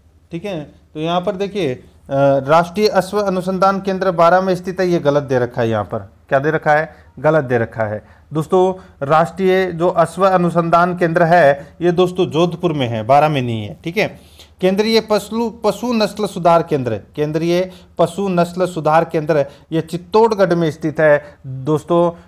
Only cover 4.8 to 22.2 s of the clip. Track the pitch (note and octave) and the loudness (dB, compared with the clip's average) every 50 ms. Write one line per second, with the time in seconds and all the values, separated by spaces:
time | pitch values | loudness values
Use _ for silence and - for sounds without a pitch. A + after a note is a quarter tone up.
4.8 | F#3 F3+ F3 D#3+ C#3 C#3+ C#3+ D3 C#3 B2+ C3+ B2+ B2 A#2 - C3+ A#2 A2+ A2+ G#2+ | 0 0 0 0 0 0 0 0 0 0 0 0 0 -2 -2 -2 -2 0 -2 -2
5.8 | G2+ - A#2 A2 G2+ - _ _ _ _ C#3+ C3+ C#3 D#3 D#3 D#3 - D#3 D3+ D3+ | -4 -4 -8 -10 -10 -12 _ _ _ _ -2 0 0 0 -2 0 0 2 2 2
6.8 | D#3 - - - _ - _ - C3 D#3 D#3 D#3 C3+ B2 B2+ A2+ A2+ A2+ - A2+ | 0 -4 -10 -20 _ -20 _ -2 0 0 2 2 0 0 0 -2 -2 -2 -4 -6
7.8 | A2 G#2+ G#2+ G#2 - - - _ _ _ C#3+ D#3 D#3 - F#3+ F#3 F#3 F#3+ F#3 F#3 | -6 -4 -6 -8 -10 -16 -20 _ _ _ -6 -6 -4 0 2 2 2 2 -2 -6
8.8 | - - - _ C#3 C3+ D#3 D#3 E3+ E3 - - F#3+ F#3 F#3 F#3+ F#3+ F#3 E3+ D#3+ | -12 -20 -14 _ -2 0 2 2 2 0 -2 -2 0 2 2 2 0 -2 -2 -2
9.8 | E3+ F3+ - E3+ E3 D#3+ - F3+ F#3+ F#3+ F#3 F3+ F3 E3+ E3 E3+ E3+ E3+ E3 E3+ | -2 0 2 2 0 0 0 0 2 2 2 2 2 0 0 0 0 2 2 2
10.8 | F3 F3+ F3+ F3+ F3+ D#3+ E3 F3 E3+ D#3+ F3 F3 D#3 C#3 C3+ - - - - - | 2 2 0 0 -2 0 2 2 2 4 4 6 6 4 2 0 -4 -14 -8 -2
11.8 | E3 F3 F3 E3+ F#3 F3+ F3+ F#3 F3+ C3 A#2+ D#3 F3 E3+ E3+ E3 - E3+ D#3 D3 | -2 0 2 2 0 0 0 -2 -2 0 0 0 0 0 -2 -2 -4 -2 -2 -2
12.8 | B2+ A2+ A#2 A2 G#2+ A2 C3+ D3 D3+ D#3 D3+ C#3 B2 A#2+ A#2 A2 G#2 G2+ D#2+ - | -2 -2 -4 -4 0 2 4 4 4 2 0 -2 -2 -2 -4 -6 -6 -10 -12 -12
13.8 | - E3 E3+ A3 F3+ C3+ - - - - - - - _ _ _ F3+ F#3 G3 G3 | -12 -6 -4 -2 -4 -4 -6 -12 -20 -20 -20 -20 -20 _ _ _ -2 0 0 0
14.8 | G#3+ A3+ A3+ A3 A3 A3 G#3+ G3+ G3+ - A3 A3+ A#3 A3 A#3 - - G#3 F#3+ F#3+ | 0 2 0 0 0 0 -2 -2 -2 -4 -6 -4 -4 -4 -6 -4 -2 -2 -2 -2
15.8 | A#3 B3 A#3+ A3 G#3+ F#3+ G3 - G#3 F#3+ - F#3 E3 F3 E3+ E3+ D#3+ - D#3 C#3 | -4 -4 -2 -2 -2 -2 -2 -6 -6 -6 -6 -2 2 4 4 4 2 0 -2 -2
16.8 | B2+ A#2+ A2 G2+ - - - D3 D3+ D3+ D#3 D#3+ D#3+ E3+ F3 F3 F#3 F#3 - - | -2 -4 -6 -6 -8 -10 -8 -6 -4 -4 -4 -2 -2 0 0 -2 -2 -4 -10 -16
17.8 | - - _ - E3+ E3 F3 - G3+ G3 F3+ F3 E3+ F3 F3 F3+ F#3 F3+ F3+ F#3 | -20 -10 _ -2 -2 0 0 -4 -4 -2 0 0 -2 -2 -2 -2 -4 -4 -4 -2
18.8 | D3 D3+ D#3 E3 E3 E3 - D#3+ D3+ D3+ D#3+ D3 C#3 - - - - _ D#3+ D#3+ | 0 2 2 2 2 0 -2 -4 -2 0 0 0 0 -2 -8 -16 -12 _ -6 -6
19.8 | D#3 - F3 E3+ - - - G#3+ A3+ A#3 A3 G3 G3 E3+ F3+ E3+ E3+ D#3 C#3 - | -4 -4 -8 -10 -6 0 2 2 2 2 2 2 2 2 2 0 0 -2 -2 -4
20.8 | - D#3 C3+ - D#3 D3+ D3 C#3+ - - - _ - C3+ C3 C3 C3 C#3+ D#3 C#3+ | -6 -4 0 2 4 4 4 2 0 -6 -18 _ -16 -14 -12 -8 -2 -2 -2 -2
21.8 | - - F3 E3+ F3 E3+ F3 - | 0 0 2 2 2 0 -2 -6